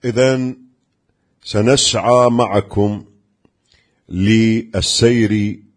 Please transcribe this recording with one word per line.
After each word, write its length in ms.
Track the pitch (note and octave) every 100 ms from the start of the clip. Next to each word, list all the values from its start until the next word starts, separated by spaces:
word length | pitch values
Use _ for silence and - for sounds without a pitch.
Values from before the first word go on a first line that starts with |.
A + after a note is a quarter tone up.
إذن 520 | B2+ A2+ C3 C3 B2+ B2+ _ _ _ _ _ _ _ _
سنسعى 880 | - G#2+ A2 C#3 - A#2 G2 B2 B2
معكم 720 | A#2+ A2+ G2+ G2 - G#2 G#2 - _ _ _ _ _ _ _ _ _ _
للسير 1500 | F2+ G2 A2+ A2+ A2+ A2+ G2 - - A#2 A#2+ A2 G#2+ G#2 - _